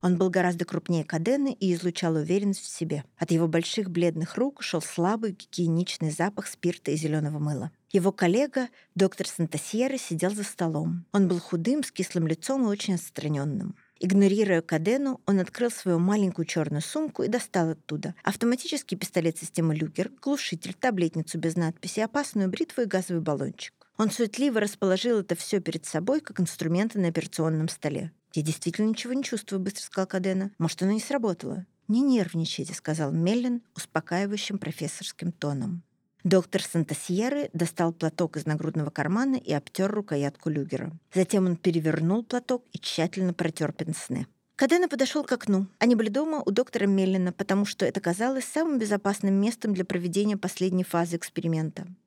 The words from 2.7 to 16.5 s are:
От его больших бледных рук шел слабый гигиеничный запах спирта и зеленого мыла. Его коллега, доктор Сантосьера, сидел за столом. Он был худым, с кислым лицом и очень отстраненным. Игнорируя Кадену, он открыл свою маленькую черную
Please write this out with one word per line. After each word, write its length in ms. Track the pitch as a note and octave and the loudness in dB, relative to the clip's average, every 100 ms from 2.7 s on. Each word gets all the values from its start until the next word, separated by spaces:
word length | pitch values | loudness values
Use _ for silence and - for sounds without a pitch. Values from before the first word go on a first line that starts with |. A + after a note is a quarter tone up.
| - D#3+ D3+ - _ | -8 -4 -4 -8 _
От 140 | D#3+ | 0
его 160 | E3 E3 | 2 4
больших 420 | E3 E3 - G3 | 2 0 -4 -2
бледных 480 | F3 E3+ D#3+ E3 - | 2 2 2 -4 0
рук 240 | C4 C#4 | -2 -2
шел 180 | - E3+ | -4 -4
слабый 520 | D#3 - F3 A3 A3 | -4 0 2 2 -2
гигиеничный 800 | F#3 - - E3+ E3 F#3 - D#3+ | -6 -10 -2 0 2 0 -2 -4
запах 340 | D3+ F3 G3+ F#3+ | 0 -2 -2 -10
спирта 460 | - F3 F3 - | -4 -4 -4 -4
и 40 | D3+ | -2
зеленого 440 | D#3 D#3 D3+ D3+ | 0 -2 -2 -2
мыла. 320 | D3 C#3+ D#3 _ _ | -2 -2 -6 _ _
Его 220 | G3 F3+ | 2 2
коллега, 580 | F#3+ F3+ G3 C#4+ C4 B3 - _ | 2 2 4 2 0 -4 -8 _
доктор 340 | - F#3+ - F#3 | 2 2 2 -8
Сантосьера, 720 | - E3 D3+ - G#3+ B3+ C4+ | -2 -2 -2 -4 -2 0 -2
сидел 320 | - D#3+ F3+ | -4 -2 0
за 140 | G#3 | -2
столом. 640 | G3+ - E3+ D#3 D#3+ E3+ - | -6 -2 -2 0 -2 -4 -2
Он 160 | G3+ F#3+ | 2 4
был 120 | F3 | 2
худым, 440 | - F3 E3+ C#4+ | 0 -2 0 0
с 80 | C4+ | -2
кислым 360 | - F#3 F3+ D#3+ | -4 -4 0 0
лицом 380 | D#3+ - C4+ A#3+ | -2 -2 0 2
и 20 | |
очень 260 | G3+ - | 0 0
отстраненным. 840 | F3+ - - D3 D3 C#3+ C#3+ - - _ _ | -2 -2 -6 -2 -2 -2 -4 -6 -10 _ _
Игнорируя 600 | F3+ G3 G3 G3+ G#3 F3 | 2 6 6 6 4 2
Кадену, 600 | E3 D#3+ E3 B3+ C#4 C4 - | 2 0 2 2 0 -2 2
он 140 | G3 | 2
открыл 320 | F#3 - A#3+ | 2 0 -2
свою 260 | A3+ F#3+ E3+ | -2 0 2
маленькую 480 | F3+ G#3 G3 F3 | 4 4 2 0
черную 380 | E3 | -2